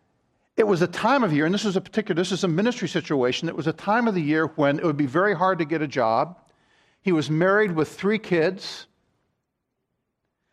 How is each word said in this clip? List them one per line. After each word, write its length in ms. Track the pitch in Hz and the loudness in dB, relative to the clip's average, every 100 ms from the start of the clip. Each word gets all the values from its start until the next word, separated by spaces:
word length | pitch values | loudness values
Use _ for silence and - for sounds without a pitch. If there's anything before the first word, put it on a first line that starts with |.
| _ _ _ _ _ - | _ _ _ _ _ -4
it 100 | 214 | 0
was 160 | 175 | 2
a 60 | 175 | 0
time 340 | - 220 277 | -2 0 0
of 100 | 214 | 0
year, 140 | 147 156 | 0 0
and 80 | |
this 100 | 202 | -2
was 120 | 208 185 | -2 -4
a 40 | |
particular, 400 | - - 208 165 | -4 -6 -2 -2
this 120 | 180 | -2
is 100 | 190 | -2
a 60 | 190 | -2
ministry 400 | 160 226 233 175 | 0 -2 -2 -4
situation, 600 | 170 - 147 123 127 165 | -4 -2 0 0 -2 -6
it 80 | - | -4
was 120 | 143 | -6
a 40 | |
time 360 | 160 - 226 233 | -4 0 2 2
of 60 | |
the 60 | 185 | 0
year 280 | 147 156 160 - | 0 0 0 2
when 240 | 143 143 | 2 2
it 40 | |
would 120 | 165 143 | 0 0
be 100 | 143 | 0
very 280 | 147 202 | 2 2
hard 260 | 165 185 180 | 2 0 0
to 40 | |
get 180 | 156 160 | -2 -2
a 40 | 147 | -2
job. 500 | 139 113 113 160 180 _ _ _ _ _ _ | 0 2 2 0 -6 _ _ _ _ _ _
He 120 | 196 | 0
was 180 | 165 135 | 0 2
married 420 | 156 185 202 214 | 2 4 4 2
with 160 | 160 143 - | 0 -2 -2
three 220 | 196 214 | 0 0
kids. 720 | - 175 165 190 - - - _ _ _ _ _ _ _ _ _ _ _ _ _ _ _ _ | 0 2 2 0 -12 -14 -18 _ _ _ _ _ _ _ _ _ _ _ _ _ _ _ _